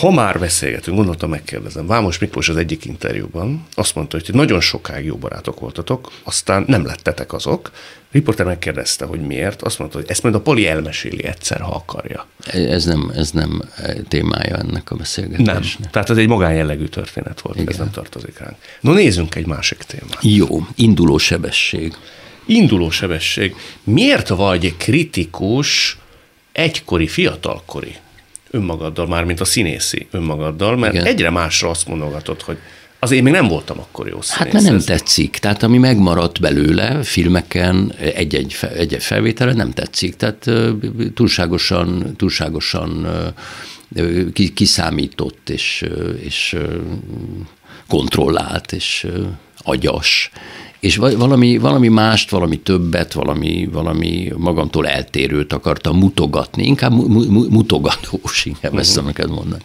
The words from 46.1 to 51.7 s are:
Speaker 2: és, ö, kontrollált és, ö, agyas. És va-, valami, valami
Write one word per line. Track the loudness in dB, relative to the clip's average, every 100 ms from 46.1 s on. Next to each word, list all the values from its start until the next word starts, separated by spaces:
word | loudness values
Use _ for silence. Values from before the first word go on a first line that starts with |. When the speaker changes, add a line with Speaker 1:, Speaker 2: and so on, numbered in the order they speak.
Speaker 2:
és, | -6 -6 -6 -4
ö, | -4 -4 -4 -6 -8 -8 -10 -10 -10 -12 _ -20 -20 -2
kontrollált | -2 0 2 2 2 -2 -6 -6
és, | -6 -4 -4 -4
ö, | -4 -6 -8 -16 -10
agyas. | -4 0 0 0 0 0 -2 -10 -18 -18 -20 -4
És | -2 2
va-, | 2 4
valami, | 4 6 6 6
valami | 4